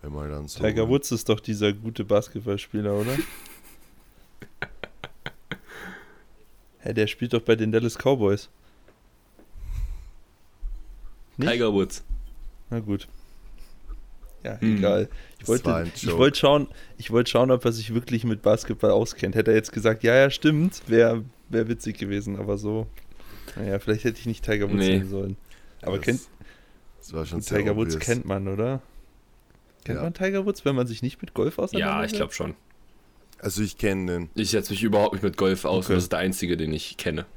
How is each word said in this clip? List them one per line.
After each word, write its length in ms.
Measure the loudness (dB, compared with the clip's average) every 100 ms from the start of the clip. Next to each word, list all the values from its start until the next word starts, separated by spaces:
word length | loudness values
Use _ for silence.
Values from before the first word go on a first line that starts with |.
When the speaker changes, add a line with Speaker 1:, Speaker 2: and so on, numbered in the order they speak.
Speaker 1:
wenn 100 | -10
man 160 | -8 -8
dann 180 | -8 -10
so 120 | -2
Speaker 2:
Tiger 240 | -2 2 2
Woods 240 | 2 2
ist 180 | -4 0
doch 100 | 0
dieser 340 | 0 0 2
gute 320 | 0 -6 -6 2
Basketballspieler, 880 | 2 2 -8 -4 -4 -2 -4 0
oder? 240 | 0 0 -2
Speaker 1:
<laughs> 40 | -4 -8 -18 -20 -20 -20 -20 -20 -20 -20 -20 -20 -20 -14 -14 -12 -16 -14 -16 -14 -16 -16 -12 -12 -12 -16 -14 -16 -20 -20 -20 -20 -20 -20 -20 _
Speaker 2:
Hä, 140 | -4
der 140 | 0 0
spielt 260 | 0 0
doch 80 | 0
bei 140 | 4 4
den 160 | 4
Dallas 260 | 2 2 0
Cowboys. 520 | 2 4 4 2 -2 _ -20 _ -20 _ _ _ _ _ -20 -14 -8 -6 -6 -8 -14 -20 -20 _ -20 _ -8 -8 -10 -12 -14 -14 -16 -2
Nicht? 140 | 2
Speaker 3:
Tiger 220 | 4 4
Woods. 300 | 4 2 -2 -6 -6 -6 -12 -14 -14 -6
Speaker 2:
Na 100 | -6
gut. 280 | -2 -4 -4 -18 -18 -20 -18 -16 -16 -16 -12 -12 -12 -16 -18 -12
Ja, 160 | -10 -2
Speaker 3:
Hm. 160 | 0 2
Speaker 2:
egal. 320 | 2 2 0 -6 -16
Ich 60 | -14
Speaker 1:
Das 80 | 0
Speaker 2:
wollte, 160 | 0 2
Speaker 1:
war 100 | 0
ein 140 | -2 -4
Speaker 2:
ich 80 |
Speaker 1:
Joke. 140 | -2 4
Speaker 2:
wollte 200 | 4 6
schauen, 280 | 4 4 2 -8 -16 -14
ich 140 | 0
wollte 180 | 2 4
schauen, 220 | 4 6
ob 140 | 4 4
er 60 |
sich 220 | -2 -2
wirklich 300 | -4 0 -2
mit 180 | 0 0
Basketball 500 | 4 2 2 0 4
auskennt. 440 | 4 2 -2 -2 2
Hätte 160 | 6
er 60 | 6
jetzt 140 | 4
gesagt, 300 | 0 2 4
„Ja, 120 | 6 8
ja, 140 | 6
stimmt“, 540 | 6 4 4 2 0 2
wär, 360 | 6 8 6 -4 -16 -4
wär 180 | -2 0
witzig 300 | -2 -4 -6
gewesen, 400 | -4 -4 -4 -6
aber 200 | -2 -2
so. 300 | -2 -4 -4 -10 -16 -16 -16 -16 -14 -8
Naja, 240 | -4 -2
vielleicht 240 | 0 0
hätte 160 | 0 -2
ich 60 | -6
nicht 200 | -4 0
Tiger 220 | 0 2
Woods 80 | 2
Speaker 3:
Nee. 180 | 4 4
Speaker 2:
nehmen 100 | 2
sollen. 280 | -4 -4 -8 -12 -20 -20 -10
Aber 160 | -4 -2
Speaker 1:
Das, 80 | 0
Speaker 2:
kennt, 160 | -2 -4 -20 -20 -20 -20 -20 -20 -20
Speaker 1:
das 140 | -10
war 120 | -8 -6
schon 160 | -6
sehr 160 | -2 0
Speaker 2:
Tiger 160 | 2 0
Woods 200 | 0 -2
Speaker 1:
obvious. 100 | 0
Speaker 2:
kennt 200 | -2 0
man, 220 | -4 -2
oder? 340 | -2 -2 -2 -8 -20 -20 _ _ _ _ _ _ _ -8
Kennt 120 | -4
Speaker 1:
Ja. 60 |
Speaker 2:
man 100 | -4
Tiger 320 | -2 -2 0 -2
Woods, 200 | -2 0
wenn 100 | 0
man 120 | 0
sich 140 | -2
nicht 200 | -6 -6
mit 120 | -10
Golf 240 | -2 -2 0
Speaker 3:
Ja, 60 |
Speaker 2:
auseinandersetzt? 500 | -4 0 0 0 -2
Speaker 3:
ich 40 | -2
glaub 160 | -4
schon. 220 | -4 -8 -8 _ -20 -20 -20 _ _ _ -10
Speaker 1:
Also 220 | -8 -2
ich 160 | -4 0
kenn 300 | 0 0 0
den. 220 | -2 -4 -4
Speaker 3:
Ich 140 | 0
setz 180 | 0 -2
mich 120 | -2
überhaupt 300 | 2 4 4
nicht 100 | 2
mit 140 | -2 2
Golf 280 | 2 2 2
aus 200 | 0 2
Speaker 2:
Okay. 80 |
Speaker 3:
und 40 | 0
das 60 | 2
ist 60 |
der 80 | 0
einzige, 380 | 0 0 -2 0
den 160 | 0
ich 240 | -4 -6 -6
kenne. 280 | -4 -4 -8